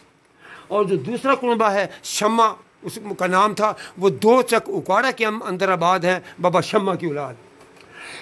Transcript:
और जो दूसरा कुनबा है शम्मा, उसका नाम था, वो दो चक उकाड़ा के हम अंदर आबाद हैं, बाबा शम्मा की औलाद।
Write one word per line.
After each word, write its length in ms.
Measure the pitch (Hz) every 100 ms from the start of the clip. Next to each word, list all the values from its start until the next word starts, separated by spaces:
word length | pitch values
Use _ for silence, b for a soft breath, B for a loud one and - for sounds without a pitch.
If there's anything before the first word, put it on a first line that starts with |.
| _ _ _ _ B B B
और 140 | 202 190
जो 120 | 185
दूसरा 380 | 135 240 269 254
कुनबा 340 | 247 233 220
है 220 | 202 185 B
शम्मा, 540 | - - 208 226 220 185 - _ 208
उसका 420 | 226 208 185 180
नाम 260 | 185 214
था, 240 | 202 214 185 B B
वो 100 | 196
दो 320 | 127 214 254
चक 280 | 240 226 226
उकाड़ा 420 | 202 160 196 254
के 140 | 233 214
हम 140 | 220
अंदर 300 | 240 185 190
आबाद 360 | 180 170 190 175
हैं, 200 | 180 - B
बाबा 200 | 175 170
शम्मा 340 | - 214 196 175
की 120 | 170
औलाद। 280 | 147 135 123 - - - - - B B B